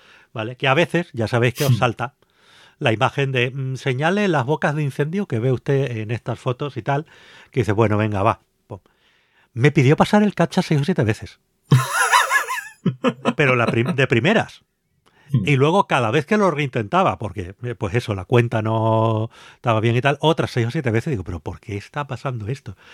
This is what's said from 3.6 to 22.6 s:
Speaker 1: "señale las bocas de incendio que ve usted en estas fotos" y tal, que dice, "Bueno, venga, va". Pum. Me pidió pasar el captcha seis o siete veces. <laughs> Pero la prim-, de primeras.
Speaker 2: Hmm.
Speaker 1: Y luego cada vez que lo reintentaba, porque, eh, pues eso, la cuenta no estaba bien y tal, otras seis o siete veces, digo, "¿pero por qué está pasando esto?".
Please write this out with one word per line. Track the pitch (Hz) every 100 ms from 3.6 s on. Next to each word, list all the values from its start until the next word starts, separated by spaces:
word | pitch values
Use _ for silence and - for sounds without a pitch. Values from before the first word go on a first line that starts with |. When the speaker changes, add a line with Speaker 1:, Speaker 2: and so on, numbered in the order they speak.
| 131 131
Speaker 1:
"señale | - 127 156 202 208
las | 156 120
bocas | 151 175
de | 147
incendio | 147 - 151 185 202
que | 117
ve | 123
usted | 123 - 139 135 113
en | 107
estas | 117 - 113
fotos" | - 123 147 131
y |
tal, | 127 143 156 - - - -
que | -
dice, | 101
"Bueno, | 104 113 104
venga, | 107 104
va". | 104 104 _ _ -
Pum. | 101 _ _ _ _ _ _ _
Me | 113 135
pidió | 143 127 156
pasar | 190 208
el | 208
captcha | - 170 -
seis | 175 151
o |
siete | 143 180
veces. | 110 110 90 - _ _ -
<laughs> | 127 - 622 - 622 622 571 - 988 880 880 - 127 262 - - -
Pero | 143 127
la | 117
prim-, | 113 117
de | 135 131
primeras. | 117 135 214 - - _ _ _ _ _ _ -
Speaker 2:
Hmm. | 135 98
Speaker 1:
Y | 139
luego | 143 190 190
cada | 151 113
vez | 131 147
que | 214
lo | 196
reintentaba, | 147 143 127 104 175 180 95
porque, | 107 95 87 98
eh, | 123
pues | 117 104
eso, | 107 -
la | 101
cuenta | 92 123 120 117
no | 107 113 113 113 113 110 113 - -
estaba | - - 110
bien | 113 117
y |
tal, | 123 143
otras | 156 165 123
seis | - 117
o |
siete | 165 127
veces, | 110 135
digo, | 123
"¿pero | 87 87
por | - 85
qué | - 101
está | - - 143
pasando | 127 143 123 107
esto?". | 139